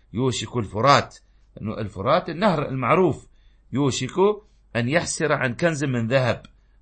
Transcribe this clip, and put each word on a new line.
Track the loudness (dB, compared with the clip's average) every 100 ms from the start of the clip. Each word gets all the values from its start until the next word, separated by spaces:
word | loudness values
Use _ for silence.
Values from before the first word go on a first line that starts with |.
| _
"يوشك | -2 -2 -2 -4 -6
الفرات"، | -4 0 4 4 2 -10 _ _ _ -12
الفرات | -8 -6 -8 -4 0 0 0
النهر | -2 0 0 -2
المعروف، | -4 2 4 2 0 -10 _ _ _ _
"يوشك | -2 0 -2 -4 2 2 2 -8 _ _ -4
أن | 0
يحسر | 0 -2 -2 -2
عن | 0 -2
كنز | 0 0 0
من | -2 0 2
ذهب"، | 2 2 -2 -8 _ _ _